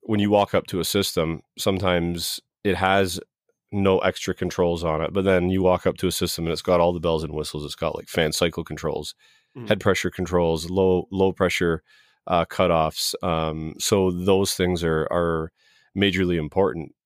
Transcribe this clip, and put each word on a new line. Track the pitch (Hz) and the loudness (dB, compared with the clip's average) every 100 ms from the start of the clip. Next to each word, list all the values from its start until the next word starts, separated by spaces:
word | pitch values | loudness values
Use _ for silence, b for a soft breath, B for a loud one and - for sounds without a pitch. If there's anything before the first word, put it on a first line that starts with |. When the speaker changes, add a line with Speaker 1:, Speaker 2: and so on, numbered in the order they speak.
Speaker 1:
when | - 107 | 0 2
you | 101 | 4
walk | 104 101 | 4 4
up | 95 - | 0 -2
to | 92 | -4
a | |
system, | 82 101 98 - 80 80 _ - | -2 0 0 0 -2 -4 _ -6
sometimes | - 95 92 90 85 87 85 - _ _ | -2 0 2 2 0 -4 -6 -8 _ _
it | 101 87 | -2 0
has | 95 98 98 87 - _ _ _ _ | 2 2 2 -2 -12 _ _ _ _
no | 101 98 95 | 0 2 4
extra | 95 - - | 2 -2 -6
controls | 90 90 - 87 85 | -4 -6 0 0 0
on | 82 78 | -2 -2
it, | 80 | -2
but | 92 | 0
then | 95 92 87 | 2 2 2
you | 95 | 2
walk | 92 90 - | 2 2 0
up | - | -2
to | 90 | -4
a | |
system | 85 90 - | -2 -4 -4
and | 82 | -4
it's | 80 | -4
got | - 90 | 2 4
all | 85 | 4
the | 87 | 2
bells | 85 80 | -2 -2
and | 78 | -2
whistles. | 78 76 76 | -8 -8 -8
It's | 73 | -10
got, | - 82 - | -6 -6 -6
like, | - | -6
fan | - 80 | -2 0
cycle | - 85 80 | 0 -2 -2
controls, | 82 76 80 71 76 - b b b - | -10 -8 -6 -6 -8 -16 b b b -16
Speaker 2:
Mm-hmm. | 110 | -2
Speaker 1:
head | 107 | 0
pressure | 104 92 92 | 2 0 -2
controls, | - 90 90 85 82 85 | -4 -2 2 2 0 -2
low, | 92 95 92 - | 2 4 2 0
low | 95 95 | 0 0
pressure, | 90 92 - 87 82 _ b b b - | 2 -2 0 0 -2 _ b b b -2
uh, | 87 | 0
cutoffs. | 82 - 92 82 78 - - - | 0 0 2 4 2 -2 -6 -4
Um, | 92 82 80 78 80 - | -4 -2 -2 -4 -8 -6
so | - 104 95 | 0 2 2
those | 90 92 95 98 | 0 2 2 2
things | - 90 87 | 0 0 0
are, | 82 80 78 | 0 0 0
are | 87 85 82 80 _ b b b 95 | 0 0 0 -4 _ b b b 0
majorly | 101 90 90 87 | 0 2 0 0
important | 76 - 98 76 71 _ | -2 0 0 0 -10 _